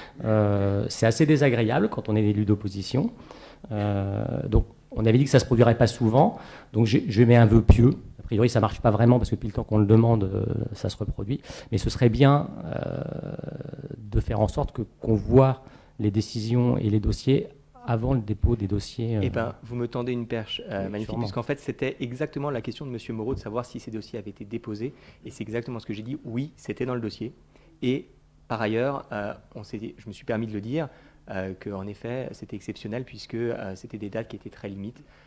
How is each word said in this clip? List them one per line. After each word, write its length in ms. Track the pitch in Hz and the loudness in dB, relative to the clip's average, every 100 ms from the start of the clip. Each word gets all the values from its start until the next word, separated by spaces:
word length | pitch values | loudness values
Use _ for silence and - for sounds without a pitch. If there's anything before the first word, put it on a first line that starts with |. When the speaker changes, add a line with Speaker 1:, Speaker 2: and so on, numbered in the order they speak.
| - - | -18 -8
Speaker 1:
Euh, 600 | 113 110 104 101 98 101 - | 0 2 2 2 0 0 -2
c'est 160 | - 110 | 0 2
assez 180 | - | 4
désagréable 640 | 151 151 143 120 110 135 214 | 4 4 4 4 2 2 0
quand 200 | - - | -2 0
on 80 | 107 | 2
est 80 | |
élu 200 | 104 104 | 4 2
d'opposition. 680 | 104 104 101 98 - 123 220 - - - - - - | 2 2 0 -8 -4 -2 -2 -6 -18 -20 -20 -20 -10
Euh, 760 | 104 104 101 98 104 - - - | -4 -2 -2 -2 -4 -4 -4 0
donc 180 | 113 - - _ | 0 0 -8 _
on 160 | - 113 | -2 4
avait 100 | 123 | 4
dit 60 | |
que 60 | 139 | 6
ça 80 | 131 | 4
se 80 | - | 4
produirait 320 | 117 117 113 | 6 6 6
pas 80 | 117 | 2
souvent, 520 | - 113 120 196 - - - - | 4 2 4 4 2 -12 -20 -6
donc 140 | 107 113 | 0 2
j'ai, 180 | 120 202 | 2 2
je 140 | 110 | 4
mets 140 | 117 120 | 8 8
un 100 | 110 | 8
vœu 160 | 113 | 8
pieux. 300 | - 120 120 - - - | 8 8 8 4 -6 -16
A 40 | - | -4
priori, 180 | 104 120 | 0 2
ça 120 | 117 | 4
marche 200 | 107 - | 2 2
pas 120 | 117 | 2
vraiment 260 | 104 117 127 | 4 6 4
parce 120 | - | 2
que 40 | |
depuis 140 | 104 113 | -2 -4
le 40 | |
temps 120 | - | -6
qu'on 140 | 110 107 | 0 2
le 80 | 104 | 6
demande, 360 | 110 117 113 | 6 6 2
euh, 220 | 95 98 - - - | 0 -2 -2 -2 -4
ça 160 | 104 98 | -6 -8
se 80 | - | -6
reproduit. 440 | 104 - 101 143 - - - | -6 -6 -6 -8 -8 -18 -4
Mais 60 | 104 | -2
ce 120 | 110 | -2
serait 200 | - 123 | 2 2
bien, 380 | 113 139 143 - - | 6 6 6 2 -8
euh, 380 | - - - - - - - - - - - - - - | -8 -6 -6 -6 -8 -8 -10 -10 -10 -12 -12 -14 -14 -14
de 240 | 107 120 | -4 -2
faire 180 | - 107 | 0 0
en 80 | 110 | 0
sorte 240 | - - | 0 -4
que, 120 | - 107 _ | -4 -8 _
qu'on 160 | - 107 | 0 0
voit 480 | 101 123 131 127 - - - - | 6 6 6 2 -8 -20 -20 -4
les 140 | 107 | 0
décisions 640 | 104 - 117 110 123 123 - | 0 -2 -6 -2 0 2 0
et 140 | 104 | 0
les 100 | 104 | 0
dossiers 480 | 104 104 - 139 - - _ - | 0 -2 2 0 0 -12 _ -14
avant 300 | - 117 123 | -4 -2 0
le 60 | 131 | -2
dépôt 340 | 104 104 - | -2 0 0
des 140 | 117 98 | 0 -2
dossiers, 480 | 101 - - 117 110 | -4 -6 -6 -2 -2
euh. 40 | |
Speaker 2:
Eh 60 | 98 | -2
ben, 260 | 113 117 - | -2 -4 -8
vous 100 | 110 | -12
me 140 | 120 120 | -6 -6
tendez 240 | 123 123 | -4 -4
une 160 | 123 117 | -6 -4
perche, 340 | 113 107 - - | -8 -8 -12 -8
euh, 160 | 101 | -6
Speaker 1:
Oui, 80 | 98 | -6
Speaker 2:
magnifique, 180 | 104 110 | -6 -6
Speaker 1:
sûrement. 140 | 113 | -6
Speaker 2:
puisqu'en 180 | 110 117 | -4 -6
fait, 160 | 117 139 | -6 -6
c'était 380 | - - 131 - | -6 -6 -6 -6
exactement 520 | 123 127 151 143 143 | -10 -6 -8 -6 -6
la 100 | 127 | -6
question 260 | 117 - 139 | -8 -10 -10
de 60 | |
monsieur 200 | 117 - | -12 -10
Moreau 220 | 113 110 | -8 -6
de 60 | 135 | -6
savoir 240 | 113 113 | -6 -8
si 160 | 120 117 | -8 -12
ces 100 | - | -12
dossiers 300 | 107 - 117 | -12 -10 -12
avaient 100 | 101 | -12
été 140 | - | -14
déposés. 500 | 101 113 - 104 123 - - - | -12 -10 -8 -8 -8 -10 -20 -20
Et 60 | 107 | -20
c'est 100 | - | -12
exactement 380 | 104 117 120 117 | -8 -8 -8 -12
ce 60 | - | -10
que 60 | |
j'ai 120 | 104 | -10
dit. 120 | 113 147 | -10 -12
Oui, 280 | 131 117 151 - | -8 -8 -8 -12
c'était 300 | - 107 127 | -12 -6 -6
dans 80 | |
le 60 | 123 | -4
dossier. 320 | 110 - 117 - _ _ _ _ | -6 -8 -12 -12 _ _ _ _
Et 240 | 127 131 - _ _ _ _ | -4 -4 -8 _ _ _ _
par 160 | 113 | -4
ailleurs, 440 | 107 110 131 139 - | -2 0 -2 -4 -8
euh, 240 | 107 101 - _ 117 | -8 -8 -10 _ -16
on 80 | |
s'est, 320 | 104 107 110 - | -12 -12 -12 -14
je 80 | 107 | -16
me 60 | |
suis 120 | 98 | -14
permis 220 | - 110 113 | -6 -4 -4
de 60 | |
le 80 | 107 | -8
dire, 280 | 110 151 151 - - _ - | -6 -6 -6 -12 -20 _ -10
euh, 220 | 95 95 | -8 -6
que, 160 | 92 104 | -8 -10
en 180 | 98 98 | -8 -10
effet, 400 | 101 113 127 123 | -10 -8 -8 -10
c'était 240 | - 107 | -12 -14
exceptionnel 500 | 101 - 101 107 117 | -12 -12 -12 -10 -10
puisque, 300 | 127 107 - | -10 -16 -10
euh, 400 | 113 117 113 101 | -6 -4 -6 -8
c'était 240 | 92 - 107 | -12 -14 -12
des 100 | 101 | -8
dates 200 | 110 110 | -8 -10
qui 80 | 104 | -14
étaient 140 | - | -16
très 180 | - 104 | -14 -12
limites. 340 | 98 101 - - _ | -10 -12 -14 -20 _